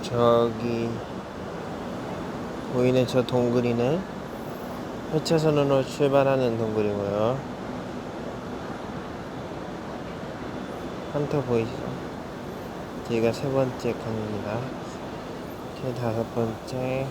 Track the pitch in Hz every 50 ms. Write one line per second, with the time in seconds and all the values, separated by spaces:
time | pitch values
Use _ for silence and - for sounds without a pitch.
0 | - - 123 120 120 117 117 117 117 120 113 113 117 120 117 117 117 117 117 113
1 | - - - - - - - - - - - - - - - - - - - -
2 | - - - - - - - - - - - - - - - 127 123 127 127 127
3 | 127 113 - 131 120 117 127 123 120 120 120 127 120 120 117 117 120 127 151 180
4 | 190 - - - - - - - - - - - - - - - - - - -
5 | - - - 156 - - 165 160 151 156 151 147 143 139 139 135 131 - - -
6 | 147 139 135 139 135 135 135 131 127 123 113 113 113 110 107 107 107 104 104 101
7 | 101 101 101 104 107 113 131 139 - - - - - - - - - - - -
8 | - - - - - - - - - - - - - - - - - - - -
9 | - - - - - - - - - - - - - - - - - - - -
10 | - - - - - - - - - - - - - - 104 104 - - - -
11 | - - - 147 147 143 - 147 131 127 120 117 113 110 - - - 123 127 127
12 | - - - - - - - - - - - - - - - - - - - -
13 | - - 120 113 113 117 113 - - 143 135 135 135 127 123 - - 120 110 -
14 | - 120 113 110 107 107 107 101 104 104 104 117 127 135 - - - - - -
15 | - - - - - - - - - - - - - - - - 131 131 123 123
16 | 123 117 110 113 113 107 - 120 117 113 110 104 - - - 127 127 131 131 131
17 | 135 139